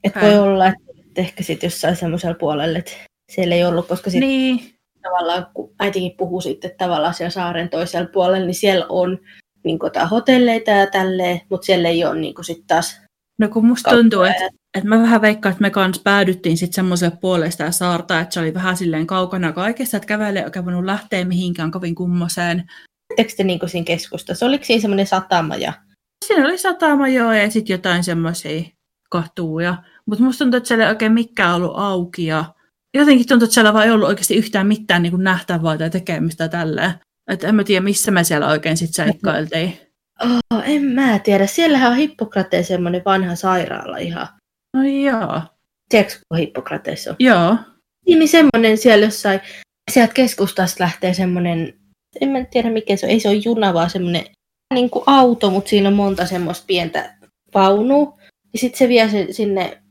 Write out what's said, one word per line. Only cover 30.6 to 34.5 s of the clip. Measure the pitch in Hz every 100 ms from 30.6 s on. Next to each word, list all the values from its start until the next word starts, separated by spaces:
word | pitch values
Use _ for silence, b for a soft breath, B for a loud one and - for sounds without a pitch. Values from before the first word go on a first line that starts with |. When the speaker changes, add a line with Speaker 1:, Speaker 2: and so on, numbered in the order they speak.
| 247
Speaker 2:
siellä | 233 214
ei |
oikein | 220 220
mikään | 226 233 - 180 175
ollut | 175 -
auki, | 202 185 175 180 165
ja... | 156 160 _ _ _ _
Jotenkin | 269 294 262 240
tuntuu, | 247 226
että |
siellä | 240 214
vaan | 220 220
ei |
ollut | 220 180
oikeasti | 196 - 208
yhtään | 220